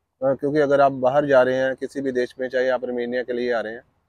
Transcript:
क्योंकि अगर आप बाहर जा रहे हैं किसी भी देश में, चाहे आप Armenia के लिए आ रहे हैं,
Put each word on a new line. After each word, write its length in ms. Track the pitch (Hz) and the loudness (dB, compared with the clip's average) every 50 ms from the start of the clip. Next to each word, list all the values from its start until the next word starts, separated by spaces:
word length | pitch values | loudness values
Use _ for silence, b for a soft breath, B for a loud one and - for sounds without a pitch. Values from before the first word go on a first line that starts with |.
| _ _ _ - 131 | _ _ _ -4 -2
क्योंकि 360 | 135 135 120 143 143 143 156 | -2 -2 0 -2 -2 0 2
अगर 220 | 147 135 143 139 | 2 4 4 4
आप 100 | 139 139 | 4 4
बाहर 340 | 139 131 127 123 135 147 147 | 2 2 0 2 2 2 2
जा 160 | 143 139 127 | 4 4 4
रहे 140 | 127 127 127 | 4 4 2
हैं 200 | 131 131 131 131 | 0 -2 -2 -4
किसी 260 | - 139 127 - 143 | -6 -10 -10 -8 -6
भी 100 | 135 135 | -6 -4
देश 240 | 127 123 123 120 - - | -2 -2 -4 -4 -6 -8
में, 100 | 131 127 | -8 -4
चाहे 200 | 131 127 127 131 | -2 -2 0 0
आप 140 | 127 120 127 | -2 -2 -4
Armenia 400 | 123 123 120 120 120 123 127 120 | -4 -4 -4 -4 -4 -4 -6 -6
के 100 | 127 123 | -4 -4
लिए 200 | 120 123 123 120 | -4 -2 -2 -2
आ 60 | 113 | -4
रहे 140 | 104 110 113 | -4 -6 -10
हैं, 100 | 123 - _ _ _ _ | -14 -18 _ _ _ _